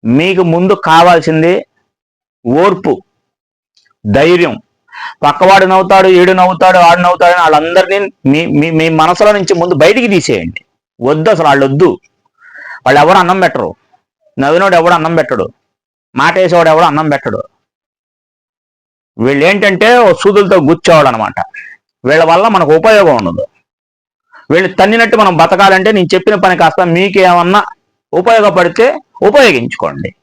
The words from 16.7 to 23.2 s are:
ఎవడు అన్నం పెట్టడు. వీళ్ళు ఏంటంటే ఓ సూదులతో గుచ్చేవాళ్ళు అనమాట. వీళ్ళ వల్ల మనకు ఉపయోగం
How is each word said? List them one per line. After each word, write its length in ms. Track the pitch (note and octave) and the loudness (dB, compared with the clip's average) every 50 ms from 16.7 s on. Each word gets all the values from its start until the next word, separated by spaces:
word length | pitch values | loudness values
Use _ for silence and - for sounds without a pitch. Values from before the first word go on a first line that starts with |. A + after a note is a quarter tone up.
| D#3 | 2
ఎవడు 140 | D#3+ F3 E3 | 2 2 0
అన్నం 180 | C#3+ D3+ D#3 D#3 C#3+ | 0 -2 -4 -4 -4
పెట్టడు. 260 | C#3 - - G2+ F2+ - - _ _ _ _ _ _ _ _ _ _ _ _ _ _ _ _ _ _ _ _ _ _ _ _ _ _ _ _ _ _ _ _ _ | -4 -6 -8 -8 -8 -12 -14 _ _ _ _ _ _ _ _ _ _ _ _ _ _ _ _ _ _ _ _ _ _ _ _ _ _ _ _ _ _ _ _ _
వీళ్ళు 280 | - A2+ B2+ C#3+ C#3 C#3+ F3 | -4 -2 -2 0 0 0 0
ఏంటంటే 400 | G3+ G3+ G3+ G3+ F#3+ F#3 G#3 A3 B3 B3 A#3+ | 0 0 -2 -2 0 0 0 2 2 2 2
ఓ 20 | G3 E3+ - - | 2 0 2 0
సూదులతో 360 | G3 G3+ G#3 G3+ F3+ F#3+ F#3 D3 C3+ | 0 2 2 2 2 2 0 2 0
గుచ్చేవాళ్ళు 400 | E3+ E3 _ - E3+ D#3 D3 C3+ A#2+ | -2 0 _ 2 2 2 2 2 0
అనమాట. 260 | A2+ G#2+ G2 - - - - _ - - - - _ _ _ _ _ - B2 | -2 -6 -6 -6 -8 -10 -10 _ -20 -20 -20 -20 _ _ _ _ _ -4 -2
వీళ్ళ 160 | D3 D#3+ E3 D#3+ E3 | 0 0 2 2 2
వల్ల 160 | F3 G3+ A3+ G#3 | 2 2 0 0
మనకు 160 | F#3+ E3+ C#3 D#3 D#3+ | 0 0 2 0 2
ఉపయోగం 340 | E3 A3 A3 G#3 G3 E3 C#3+ A2+ | 2 2 2 4 2 2 0 0